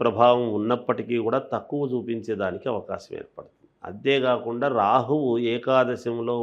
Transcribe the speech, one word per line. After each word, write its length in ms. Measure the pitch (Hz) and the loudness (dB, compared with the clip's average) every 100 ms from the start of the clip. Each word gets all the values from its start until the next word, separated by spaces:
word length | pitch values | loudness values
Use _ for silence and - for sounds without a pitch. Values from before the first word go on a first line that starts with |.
ప్రభావం 440 | 120 110 120 123 117 104 | 0 6 6 6 2 0
ఉన్నప్పటికీ 600 | 110 123 123 117 107 120 | 0 0 0 -4 -2 -2
కూడా 140 | 110 135 - | 0 0 -2
తక్కువ 340 | 113 - 147 139 | -6 -4 -4 -2
చూపించేదానికి 760 | 123 107 113 110 104 95 90 135 | -2 -4 -6 -4 -2 -2 -4 -4
అవకాశం 400 | 107 - 92 - 85 | -4 -6 -10 -10 -14
ఏర్పడుతుంది. 480 | - - - _ _ _ - | -12 -16 -20 _ _ _ -14
అంతేకాకుండా 760 | 101 135 139 127 120 117 120 139 120 | -4 0 2 2 0 -2 -2 0 2
రాహువు 480 | 101 123 117 151 131 117 117 | 4 4 2 0 0 0 0
ఏకాదశంలో 840 | 120 131 131 123 120 120 117 117 120 | -2 2 2 2 -2 -4 -4 -2 -2